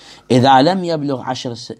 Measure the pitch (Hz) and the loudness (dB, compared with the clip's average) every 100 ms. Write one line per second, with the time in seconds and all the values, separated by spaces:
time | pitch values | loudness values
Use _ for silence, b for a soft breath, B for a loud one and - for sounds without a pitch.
0 | B B B 123 131 131 147 190 175 160 | B B B 2 6 6 4 0 -2 -4
1 | 143 127 107 127 127 117 - - | -4 -6 -6 -8 -10 -12 -14 -18